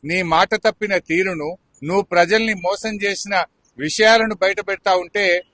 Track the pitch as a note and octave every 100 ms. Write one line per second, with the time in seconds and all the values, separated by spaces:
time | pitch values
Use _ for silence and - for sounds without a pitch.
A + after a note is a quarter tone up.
0 | C#3 F3+ F3 D#3+ G3 G#3+ A3 G#3 G#3 F#3
1 | - E3 F#3+ E3+ D3+ F#3 _ _ C#3+ F#3+
2 | G3+ F3+ F3 A3 A3+ G3+ F3 G3+ A3 G#3
3 | G3+ F#3+ G3+ G3 E3 _ _ - D3+ F3+
4 | G#3+ A3+ A3 G#3 F#3+ G3 G3 G3 G3+ F#3
5 | F3 G#3 G3 F3 -